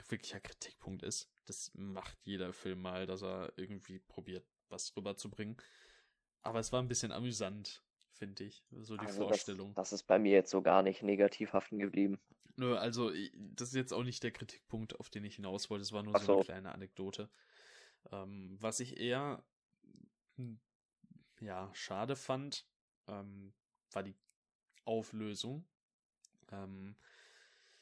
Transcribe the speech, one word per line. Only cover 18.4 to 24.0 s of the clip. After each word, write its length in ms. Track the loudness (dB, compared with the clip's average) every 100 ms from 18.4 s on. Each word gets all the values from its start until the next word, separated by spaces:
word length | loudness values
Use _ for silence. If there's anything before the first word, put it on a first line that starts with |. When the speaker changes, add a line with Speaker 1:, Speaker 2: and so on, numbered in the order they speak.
| -12 -6
Speaker 1:
was 180 | -2 -2
ich 180 | -4 -2
eher, 440 | 0 0 -2 -6 -10 _ _ _ -20 -20 -20 _ _ -12
hm, 240 | -10 -12 _ _ _ _ -20 -20 -20 _
ja, 280 | -8 -6 -8
schade 420 | -10 -6 -2 -2 -2
fand, 520 | -2 -2 -2 -8 -10 _ _ _ -12
ähm, 460 | -12 -10 -14 -16 -20 _ _ _
war 120 | -6